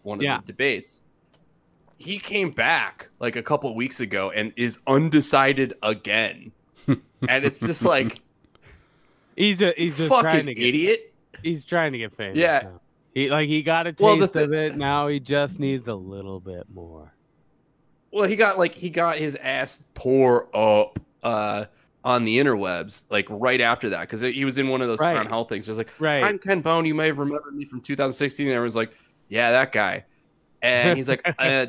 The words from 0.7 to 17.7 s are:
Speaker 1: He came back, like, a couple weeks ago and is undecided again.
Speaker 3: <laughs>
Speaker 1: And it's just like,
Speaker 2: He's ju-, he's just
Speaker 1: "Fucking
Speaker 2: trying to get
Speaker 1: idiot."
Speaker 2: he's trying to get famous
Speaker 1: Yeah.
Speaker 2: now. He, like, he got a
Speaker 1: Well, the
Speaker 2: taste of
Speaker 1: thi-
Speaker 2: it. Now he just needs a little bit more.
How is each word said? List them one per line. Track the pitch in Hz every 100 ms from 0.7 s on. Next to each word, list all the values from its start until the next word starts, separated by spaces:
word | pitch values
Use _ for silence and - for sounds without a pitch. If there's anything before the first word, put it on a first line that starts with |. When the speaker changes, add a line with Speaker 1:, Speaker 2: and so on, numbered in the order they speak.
| 101 - - _ _ _ _ _ _ _ _ _ _
Speaker 1:
He | 160 202
came | - 208 180
back, | - 117 160 101 - - _
like, | 120 117
a |
couple | 113 147 139
weeks | 113 127 -
ago | 113 98 95
and | 101 110 110
is | 120 110 -
undecided | 135 160 151 - 139 135 135 127 -
again. | 107 107 - 107 107 82 110 _ _ _ -
Speaker 3:
<laughs> | 127 _ _ 131
Speaker 1:
And | 127
it's | 143 139
just | - 160
like, | 180 147 117 - _ _ _ _ - - _ _ _ _ _ -
Speaker 2:
He's | 208 185
ju-, | 190 160
he's | 170 143
just | 160
Speaker 1:
"Fucking | 262 160
Speaker 2:
trying | 160 143
to |
get | 113 123
Speaker 1:
idiot." | 147 180 226 - _ _ -
Speaker 2:
he's | 156 160 -
trying | 175 156
to | 127
get | 110 -
famous | 101 120
Speaker 1:
Yeah. | 170 147
Speaker 2:
now. | 98 90 _ _ _
He, | 135 135
like, | 151 151
he | 151
got | 156 165 170
a | 156
Speaker 1:
Well, | 208 208
the | 190
Speaker 2:
taste | 165
of | 147
Speaker 1:
thi- | 156
Speaker 2:
it. | 156 147
Now | 139 143 147
he | 143
just | 127 143 143 -
needs | 139 135 120
a |
little | 104 92 98 98 95
bit | 92 90 -
more. | 92 85 80 76 _ _ _ _ _ _